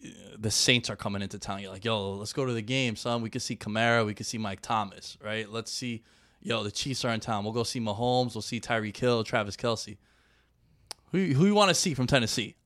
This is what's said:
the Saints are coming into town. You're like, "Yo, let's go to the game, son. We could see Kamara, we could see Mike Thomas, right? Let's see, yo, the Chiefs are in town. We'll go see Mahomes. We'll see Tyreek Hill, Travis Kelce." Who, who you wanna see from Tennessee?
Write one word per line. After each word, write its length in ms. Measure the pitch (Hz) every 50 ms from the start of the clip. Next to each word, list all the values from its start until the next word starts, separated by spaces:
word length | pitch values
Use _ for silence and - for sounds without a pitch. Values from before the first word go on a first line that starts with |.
| - - - - - - - 107
the 100 | 113 107
Saints 400 | - - - 139 123 117 - -
are 60 | 104
coming 260 | - - 104 101 98
into 160 | 98 95 -
town. 240 | 98 - 110 98 98
You're 100 | 101 95
like, 140 | 95 95 101
"Yo, 280 | 113 113 104 98 98 98
let's 200 | 101 107 - -
go 120 | 147 131
to 80 | 127 117
the 100 | 113 104
game, 320 | 113 131 135 127 120 104
son. 260 | - - 120 120 117
We 80 | 113 107
could 140 | - 123 -
see 120 | - 117
Kamara, 460 | - - 107 104 110 117 117 117 117 110
we 100 | 107 101
could 100 | - 107
see 140 | - - 110
Mike 220 | 110 98 95 -
Thomas, 560 | - - 117 110 101 95 90 92 - - - - -
right? 240 | 107 107 110 110
Let's 240 | 101 110 113 110 -
see, 300 | - - 131 120 117 110 - _ _ _ _ _ _ _
yo, 220 | - 104 117 110 104
the 80 | 104
Chiefs 340 | - - - 143 123 - -
are 80 | 120 113
in 60 | 107
town. 240 | - 117 107 101 101
We'll 100 | 107 110
go 80 | 120
see 180 | 117 - - 123
Mahomes. 540 | 113 107 98 110 120 123 127 127 127 117 107
We'll 80 | 107
see 180 | - - 123 110
Tyreek 380 | - - 120 113 107 107 -
Hill, 260 | - 131 123 120 113 107
Travis 320 | - - 113 101 101 -
Kelce." 420 | - - 117 113 - - 104 101 - _ _ _ _ _ _ _ _ _ _ _ _ _ _ _ _ _ _ - - _ _
Who, 140 | - 185 190
who 200 | 160 135 135 185
you 80 | 208 208
wanna 220 | 208 202 185 160
see 180 | - - 185 135
from 140 | 127 123
Tennessee? 480 | - 143 127 113 104 - 123 104 104 - _ _